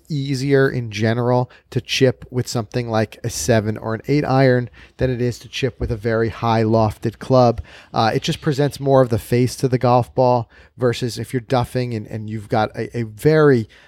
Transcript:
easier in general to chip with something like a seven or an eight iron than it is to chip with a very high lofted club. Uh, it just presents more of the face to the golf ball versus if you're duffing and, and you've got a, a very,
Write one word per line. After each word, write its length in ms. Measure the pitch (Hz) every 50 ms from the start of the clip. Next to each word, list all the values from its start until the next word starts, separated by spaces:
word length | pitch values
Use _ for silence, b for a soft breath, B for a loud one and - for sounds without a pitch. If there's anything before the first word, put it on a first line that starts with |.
| _ -
easier 640 | 156 139 135 143 139 123 135 143 139 135 135 135
in 220 | - 127 120 113 101
general 580 | 104 110 110 113 123 120 123 123 123 127 b b b b b
to 100 | - 127
chip 440 | - - - - 131 127 - _ - -
with 160 | 123 123 117
something 420 | - - 123 110 - - 123 120 117
like 300 | 110 110 110 - - - -
a 60 | 117
seven 460 | - - - - 117 110 101 110 110
or 200 | - - 110 113
an 60 | 107 -
eight 180 | - 139 147 -
iron 460 | - 127 131 135 131 123 123 123 117 b b b b b -
than 120 | 139 127
it 100 | 127 113
is 200 | 123 123 113 -
to 80 | - 117
chip 320 | - - 135 120 - -
with 100 | 123 110
a 60 | 120
very 320 | 107 101 117 113 113 113 110
high 340 | - - 117 117 110 113 113
lofted 560 | 110 113 110 110 107 - - - 117 - -
club. 420 | - - 131 127 123 120 113 - - B B B B B B
Uh, 200 | 123 113 110 -
it 80 | 135 -
just 180 | 170 156 -
presents 380 | - 160 139 127 147 139 - -
more 240 | 139 135 135 131 131
of 60 | 117
the 100 | 117 101
face 380 | - - 123 120 127 117 -
to 100 | - -
the 120 | 127 127 120
golf 360 | - 123 120 123 117 - -
ball 340 | 127 127 123 123 120 113 b b b b b b
versus 420 | - 127 120 117 - 127 117 104 120
if 140 | 113 - -
you're 60 | 127
duffing 560 | 110 - 135 123 120 - - 127 123 123 117
and, 100 | 107 104
and 240 | - 107 110 107 107
you've 180 | 110 110 104 -
got 220 | 127 110 107 - -
a, 200 | - 113 - -
a 60 | 120 117
very, 680 | 110 107 107 - 151 156 156 151 147 131 117 107 b b b b